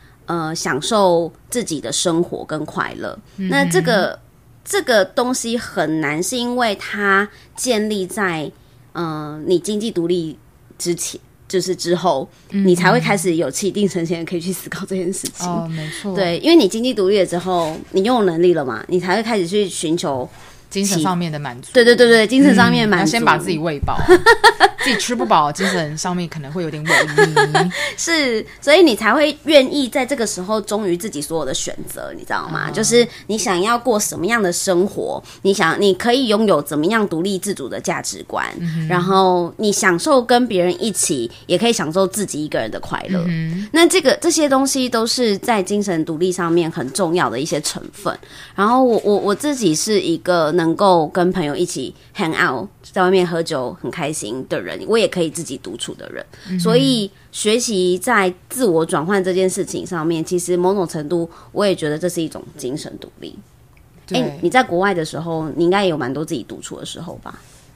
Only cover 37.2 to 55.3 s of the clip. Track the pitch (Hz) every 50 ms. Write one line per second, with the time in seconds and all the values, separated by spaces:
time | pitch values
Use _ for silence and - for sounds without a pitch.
37.2 | 175 202 196 175 - 202 180 - 139 107 98 101 - 185 165 139 135 - - 85
38.2 | - - - - 62 57 - - 170 170 160 165 160 156 180 175 175 190 190 190
39.2 | 190 185 180 180 175 165 - - 220 208 196 - 214 190 175 170 - 311 294 254
40.2 | 233 233 240 240 254 220 220 180 175 180 175 - - 226 185 - - - 165 131
41.2 | 117 117 - - - - 175 175 214 240 233 220 165 147 156 190 190 185 185 214
42.2 | 196 - - 143 151 147 - 151 113 110 - - - - 165 - - - 190 180
43.2 | 170 175 170 160 160 160 165 185 208 208 - 320 339 320 339 370 311 262 - -
44.2 | - 349 302 320 302 285 269 269 269 269 - 269 254 247 - 226 226 233 - 254
45.2 | 247 220 202 190 - - 233 208 185 185 208 208 202 202 175 160 156 165 160 147
46.2 | 180 190 175 185 175 165 165 175 170 156 165 165 123 131 131 - 190 160 165 180
47.2 | 151 120 104 120 143 - 170 147 151 - - - - - - - - 175 - -
48.2 | - - - - - - - - 196 214 247 262 262 247 226 180 - 208 208 196
49.2 | - 196 202 196 - 302 285 254 220 170 156 156 - 214 214 190 - 156 165 151
50.2 | - 180 180 170 160 151 156 175 165 165 160 - 208 196 180 170 156 147 - 190
51.2 | 175 180 180 185 160 147 143 101 180 175 - - 127 - - - - - - -
52.2 | 196 160 156 - 175 165 127 120 - 202 - - - - - 202 185 180 190 185
53.2 | 180 170 175 170 170 - 160 135 127 117 - - - 127 - - 151 147 156 -
54.2 | - 104 117 131 - - 165 135 95 87 80 87 92 - 214 233 202 165 - 185
55.2 | 165 156